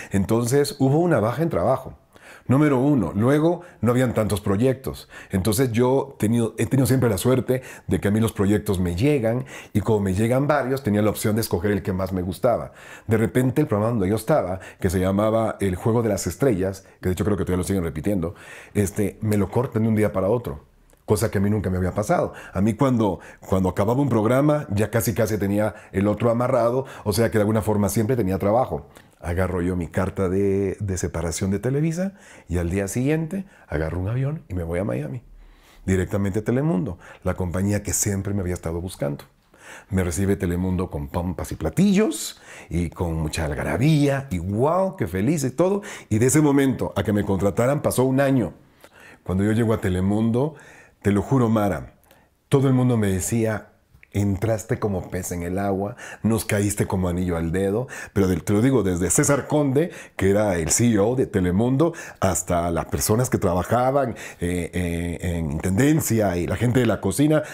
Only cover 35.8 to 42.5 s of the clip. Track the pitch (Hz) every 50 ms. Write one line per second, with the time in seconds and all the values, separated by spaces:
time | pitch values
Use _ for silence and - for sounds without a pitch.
35.8 | - 92 95 92 90 85 101 101 101 98 92 107 104 - 120 131 147 160 175 185
36.8 | 160 104 87 - - - - - - 90 87 - 92 87 80 90 98 101 104 101
37.8 | 104 - - - - 104 98 98 95 101 101 101 90 90 90 87 - 82 82 87
38.8 | 87 95 - - 139 143 143 - - - _ _ _ _ _ - - - - -
39.8 | - - 98 92 90 87 78 87 98 95 98 - 95 87 85 90 92 95 92 90
40.8 | 92 87 - 76 73 73 - 92 87 92 82 - - - - - - 78 - -
41.8 | 190 208 190 196 214 269 311 - - - - - - -